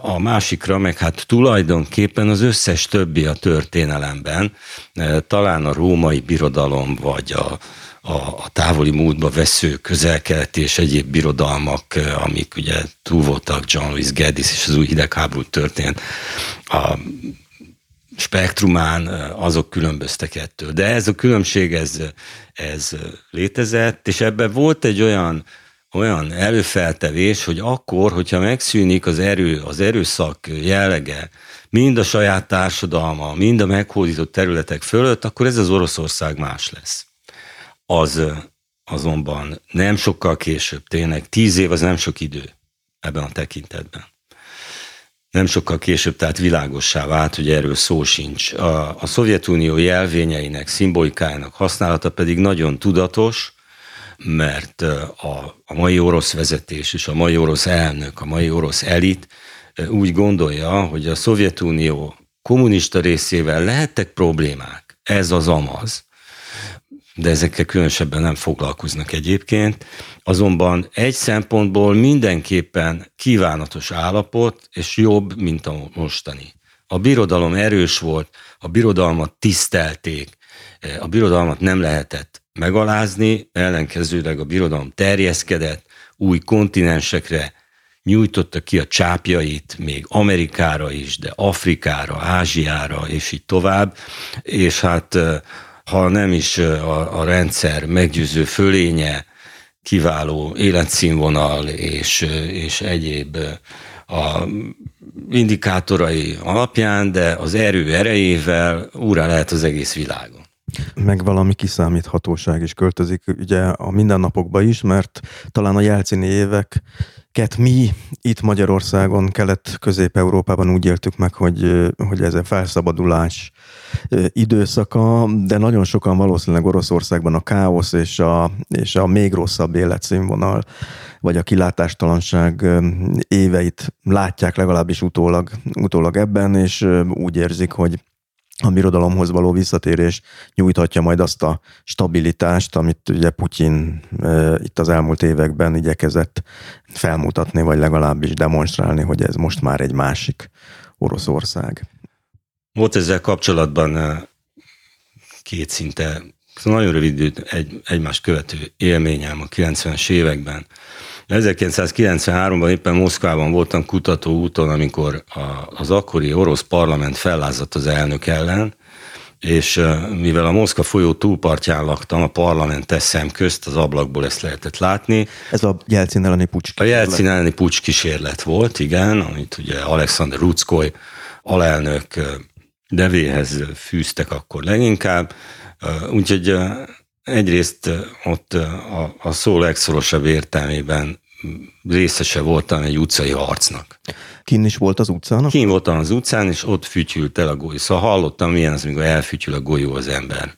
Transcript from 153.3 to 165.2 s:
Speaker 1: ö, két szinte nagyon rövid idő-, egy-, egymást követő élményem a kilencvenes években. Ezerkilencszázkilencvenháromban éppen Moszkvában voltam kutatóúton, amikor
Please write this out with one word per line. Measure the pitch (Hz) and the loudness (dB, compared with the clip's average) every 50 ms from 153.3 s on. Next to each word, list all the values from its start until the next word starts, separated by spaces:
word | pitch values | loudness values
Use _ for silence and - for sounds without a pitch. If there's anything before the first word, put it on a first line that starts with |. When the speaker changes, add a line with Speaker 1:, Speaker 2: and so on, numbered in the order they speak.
| 101 85 - - 90 82 80 76 71 80 80 76 76 | -2 0 0 0 2 2 2 2 2 2 2 2 2
Speaker 1:
ö, | 80 78 76 76 80 82 - _ _ _ _ _ - _ _ _ _ _ _ _ _ _ _ _ _ _ _ - - | 0 -2 -2 -4 -6 -8 -12 _ _ _ _ _ -20 _ _ _ _ _ _ _ _ _ _ _ _ _ _ -20 -20
két | _ - - 90 76 - | _ -10 -8 -8 -6 -6
szinte | - - 80 76 69 - 82 78 78 80 - - - _ _ _ _ - - | -6 -6 -6 -6 -6 -4 -4 -4 -4 -8 -10 -14 -20 _ _ _ _ -6 0
nagyon | 110 107 113 110 92 | 2 2 4 4 2
rövid | 80 80 78 80 71 69 | 2 2 2 2 2 0
idő-, | 76 76 67 - - - | -2 -2 -2 -6 -12 -8
egy-, | - 85 78 73 - - - | -6 -6 -6 -6 -10 -16 -8
egymást | - 90 85 80 76 73 - | -4 -4 -2 -2 -2 -6 -4
követő | - - 85 76 71 - - 78 73 - - _ | -2 0 -2 -2 -2 -6 -10 -12 -12 -12 -8 _
élményem | - 90 85 82 80 80 78 71 71 73 76 76 | 0 2 2 2 2 0 0 -2 -4 -8 -8 -10
a | 76 | -12
kilencvenes | 71 - - 90 82 78 - - 82 78 78 - - | -10 -4 -2 -2 -2 -2 -4 -4 -6 -4 -4 -2 0
években. | 92 87 85 78 76 71 71 76 73 76 76 _ _ - - - - - - - - - - _ | 2 2 2 2 0 -2 -6 -10 -10 -12 -14 _ _ -20 -20 -20 -20 -20 -20 -18 -20 -20 -8 _
Ezerkilencszázkilencvenháromban | - 107 113 104 92 - 101 90 78 - 92 82 - - 117 101 87 80 - - 87 90 92 98 95 87 85 85 | 0 2 2 2 2 2 0 0 0 0 -2 -2 2 2 2 4 4 2 0 0 0 2 2 2 2 2 2 2
éppen | 92 87 - 92 87 | 2 2 2 2 2
Moszkvában | 90 92 92 87 - - 92 80 78 76 78 | 4 4 2 2 0 0 0 0 2 0 2
voltam | 82 87 85 - - 87 78 | 2 2 0 2 0 -2 -2
kutatóúton, | - - 92 - - 87 78 - 80 82 82 85 85 - - 80 78 | 0 -2 -2 0 0 -2 0 0 -2 0 0 0 -2 0 0 0 2
amikor | 76 76 76 71 - - 76 73 71 78 | 2 0 0 -2 -2 -2 -2 -2 -2 -6